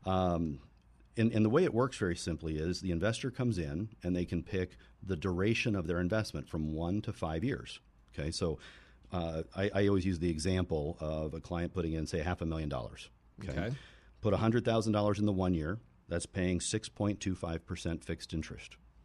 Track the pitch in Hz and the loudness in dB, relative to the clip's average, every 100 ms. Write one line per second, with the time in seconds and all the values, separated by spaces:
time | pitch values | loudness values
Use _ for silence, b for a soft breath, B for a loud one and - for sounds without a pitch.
0 | 95 92 90 85 82 71 - - - - | 0 2 4 2 0 -4 -10 -20 -20 -20
1 | - - 113 113 107 135 185 110 123 - | -8 2 2 6 6 6 4 4 0 2
2 | 95 85 - 76 80 76 82 87 92 82 | -2 0 -2 -2 -2 -2 0 -2 0 0
3 | 101 117 135 - 120 95 76 78 110 - | 2 0 -4 -2 0 0 0 -2 -4 -6
4 | 90 90 87 87 80 95 90 - b b | -2 0 0 -2 -2 -2 -2 -6 b b
5 | 95 87 95 87 101 - 120 101 82 87 | -6 -2 0 2 2 2 2 0 0 0
6 | 90 110 107 73 - 85 78 78 85 104 | 2 2 0 -4 -6 -4 -2 -2 0 -2
7 | - - 82 82 117 - - - - - | -2 -4 -4 -2 -2 -4 -8 -16 -18 -20
8 | - - 76 - 87 73 B B B B | -16 -6 -4 0 -2 -2 B B B B
9 | - 92 82 80 80 92 101 98 101 98 | -8 -4 -2 -4 -6 -2 0 4 4 4
10 | 92 85 87 78 87 92 87 78 73 85 | 4 2 0 0 2 2 2 0 -2 -4
11 | 78 78 78 78 - 85 85 95 82 80 | -4 -2 -4 -6 -6 -2 -2 -2 -2 -2
12 | 76 82 78 87 82 80 76 65 57 - | -2 -2 -2 -2 -2 -2 -2 -4 -6 -10
13 | - - - - 101 69 104 139 B B | -16 -20 -20 -12 -6 -2 -2 -4 B B
14 | B - 110 98 110 120 120 113 107 104 | B -4 2 4 4 4 4 2 4 4
15 | 104 101 104 95 92 85 76 110 - - | 4 4 2 2 2 2 0 -4 -8 -18
16 | - 85 - 95 92 90 - 107 - - | -6 -6 -4 0 2 2 0 -4 -4 -2
17 | 104 98 101 90 87 82 - 87 87 82 | -2 0 -2 -2 -2 -4 -6 -6 -4 -4
18 | - 82 - 82 78 73 - - - - | -4 -8 -6 -6 -6 -8 -14 -20 -20 -20